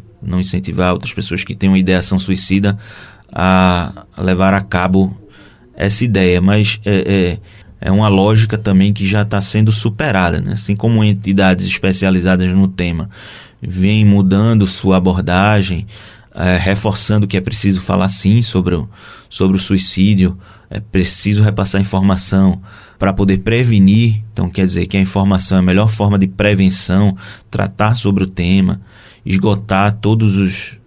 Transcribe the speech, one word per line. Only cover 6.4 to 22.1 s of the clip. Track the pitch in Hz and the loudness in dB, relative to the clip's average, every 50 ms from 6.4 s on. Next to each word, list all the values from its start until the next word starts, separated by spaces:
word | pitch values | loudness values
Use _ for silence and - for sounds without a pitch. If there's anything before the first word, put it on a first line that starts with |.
| 90 95 104 107 104 101 - - - | 2 2 2 2 2 0 -2 -4 -2
é, | 101 104 95 - - 98 98 92 87 85 - - - - - - - - - | -2 0 0 0 0 0 0 0 0 -2 -6 -10 -16 -20 -20 -20 -20 -16 -8
é, | - - | -2 0
é | |
uma | 95 101 107 107 | 2 2 2 2
lógica | 98 95 95 104 110 110 110 104 107 104 | 4 4 4 4 4 4 2 2 -2 -4
também | 107 104 98 92 95 104 104 | -2 0 2 2 4 2 0
que | - 98 | 0 -2
já | 95 101 107 104 | -2 0 -2 -2
tá | 107 107 101 | -2 -2 -4
sendo | 95 - - 107 107 110 107 | -4 -2 0 0 2 2 0
superada, | - - 120 107 110 156 147 107 95 92 85 85 85 | 0 -2 -4 -4 -4 -4 -2 0 0 0 0 0 -2
né? | 90 92 113 | -4 -4 -6
Assim | 107 - - 101 | -6 -4 -4 -4
como | 107 - 113 117 110 107 | -2 0 0 2 2 2
entidades | 107 101 98 - 98 98 98 95 95 92 92 92 | 2 0 0 -2 0 0 2 2 2 2 0 -2
especializadas | 92 - - - 95 92 92 98 95 95 92 87 92 92 92 92 92 92 | -4 -4 -2 -2 -2 -2 0 0 0 0 2 2 2 0 2 0 0 2
no | 98 98 95 | 2 2 0
tema | 92 - 90 87 85 82 80 - - - - - - - - - _ _ | 0 -2 -4 -4 -4 -6 -8 -10 -12 -18 -20 -20 -20 -20 -20 -20 _ _
vêm | - - 92 92 92 98 107 107 107 | -12 -8 -4 -2 0 2 2 4 4
mudando | 101 101 101 98 92 95 98 107 117 117 110 101 92 | 4 4 4 2 2 2 2 2 2 2 2 2 0
sua | - - - 95 92 92 | -2 -2 0 0 2 2
abordagem, | 90 92 90 92 - - 90 92 98 107 107 104 95 95 90 82 - - - - - - - - - _ - | 2 0 0 0 -2 0 0 2 2 2 2 2 0 -2 -4 -6 -8 -10 -16 -20 -20 -20 -20 -20 -20 _ -8
é, | - 85 90 90 90 | -4 -2 0 0 0
reforçando | 85 95 98 98 107 110 98 - - - 104 107 104 | 0 0 -2 -2 -2 -2 -4 -4 -2 0 0 0 0
que | 98 - | 0 -2
é | 95 | -4
preciso | 95 - - - - 98 98 92 | -4 -4 -6 -2 -2 0 0 0
falar | 92 - 95 95 95 95 | -2 -2 -2 0 0 -2
sim | 98 - - 98 104 117 | -2 -2 0 2 2 2
sobre | 117 - - 92 90 90 87 | 2 0 0 -2 0 0 -2
o, | 82 - - - - - - - - - _ | -2 -4 -8 -12 -18 -20 -20 -20 -20 -20 _
sobre | - - 95 95 95 95 | -4 -2 0 0 0 0
o | |
suicídio, | 92 - 98 95 92 - - - 95 101 107 98 92 90 90 - - - - - - - | 0 -2 -2 -2 -2 -2 -2 0 2 2 2 2 2 0 -2 -6 -14 -20 -20 -20 -20 -14
é | - 101 | -12 -12
preciso | - - - 95 90 - - - - 101 104 104 | -8 -4 -2 -2 -2 -2 -4 -6 -4 -2 2 2
repassar | 107 110 107 113 101 95 - 98 | 2 2 2 0 -2 -2 -2 -2
informação | 98 98 - 98 95 98 | -2 0 0 0 2 2